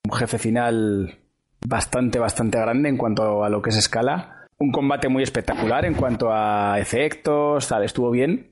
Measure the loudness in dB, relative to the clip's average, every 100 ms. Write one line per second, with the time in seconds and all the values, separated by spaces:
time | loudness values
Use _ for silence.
0 | -4 -2 -2 -2 0 0 2 2 2 0
1 | -2 -8 _ _ _ _ -4 -4 -2 0
2 | 0 2 0 0 0 0 2 2 2 0
3 | 0 0 2 2 0 0 0 0 0 0
4 | 0 -2 -6 -16 -14 -2 0 2 0 0
5 | 0 0 0 -2 -4 -2 0 0 0 0
6 | 0 0 0 2 2 2 2 0 0 0
7 | -2 -2 -2 0 2 0 0 0 0 0
8 | 0 2 2 -2 -6